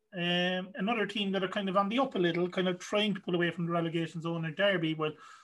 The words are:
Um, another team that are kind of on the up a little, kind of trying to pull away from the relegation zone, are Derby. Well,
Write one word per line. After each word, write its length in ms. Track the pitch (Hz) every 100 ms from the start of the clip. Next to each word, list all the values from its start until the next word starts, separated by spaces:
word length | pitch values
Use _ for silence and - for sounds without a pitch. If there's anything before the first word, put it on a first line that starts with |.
| _
Um, 580 | 185 175 180 180 185 185 240
another 300 | 196 226 202
team 240 | 226 196
that 120 | 190
are 40 | 185
kind 200 | 208 196
of 80 | 196
on 120 | 196
the 100 | 240
up 160 | 269 208
a 40 |
little, 280 | 175 170 180
kind 200 | 196 185
of 100 | 180
trying 340 | - 208 214 190
to 40 |
pull 140 | - 175
away 140 | 170
from 140 | 170 170
the 60 |
relegation 500 | 170 165 165 165 170
zone, 240 | 165 165 165
are 60 |
Derby. 420 | 147 202 180 160
Well, 200 | 156 156 151 - -